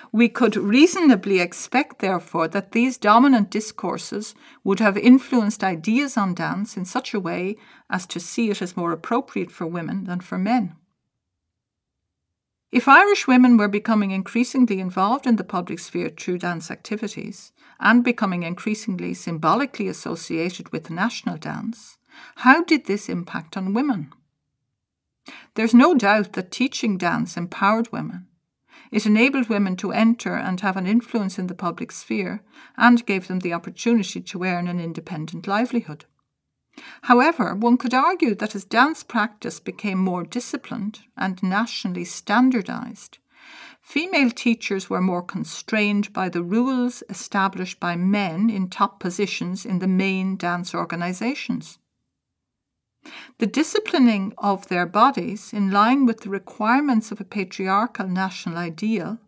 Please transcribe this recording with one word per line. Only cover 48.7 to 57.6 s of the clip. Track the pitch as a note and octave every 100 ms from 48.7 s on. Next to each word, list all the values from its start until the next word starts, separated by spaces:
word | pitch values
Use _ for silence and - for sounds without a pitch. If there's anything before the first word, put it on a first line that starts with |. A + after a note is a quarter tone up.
| - - -
positions | F#3 F3+ G3 - F3 F#3+
in | - F3+
the | F#3+
main | F#3 F#3+ F#3+ F#3+ F#3+
dance | F3 F3 F3
organizations. | E3+ E3+ E3+ F3 F3+ A#3 D4 - E3 - - _ _ _ _ _ _ _ _ _ _ _ _ - - - -
The | A3
disciplining | - D#4+ G#4+ G#4+ E4+ A#3+ G3+ F#3+ -
of | G3+ G3 -
their | F3+
bodies | F3 G3+ B3+ C4+ F3 G3+ -
in | G#3 G3
line | G3+ A3 C#4
with | B3+ A3+
the | F#3+
requirements | G3 - - G#3+ C4 D4 A3+ A3
of | G3+
a |
patriarchal | F#3 G#3 F#3 -